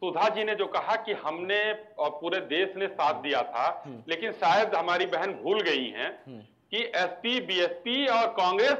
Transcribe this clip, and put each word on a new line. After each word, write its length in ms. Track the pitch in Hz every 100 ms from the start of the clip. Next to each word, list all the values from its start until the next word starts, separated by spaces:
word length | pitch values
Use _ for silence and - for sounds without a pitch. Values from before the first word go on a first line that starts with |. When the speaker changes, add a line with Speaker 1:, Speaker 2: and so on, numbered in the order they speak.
Speaker 1:
सुधा 260 | 185 160 214
जी 140 | 214
ने 120 | 214 202
जो 100 | 196
कहा 300 | 180 156 226
कि 180 | 220
हमने 600 | 196 151 165 185 208 214
और 360 | 214 - - 147
पूरे 300 | - 170 185
देश 360 | - 156 190 190
ने 100 | 190
साथ 260 | - 151
दिया 300 | 151 139 135
था, 400 | - 117 143 175 147
Speaker 2:
हम्म। 180 | 120 120
Speaker 1:
लेकिन 240 | 196 220
शायद 440 | - 175 160 170 170
हमारी 300 | 170 175 185
बहन 260 | 165 190
भूल 300 | 135 120 214
गई 260 | 170 139 123
हैं 360 | 107 143 190 -
Speaker 2:
हम्म। 120 | 120
Speaker 1:
कि 380 | 107 _ _ 208
एसपी, 640 | 233 170 180 - 233 247
बीएसपी 640 | 165 185 170 175 - 254 277
और 200 | 226 226
कांग्रेस 480 | 202 180 196 254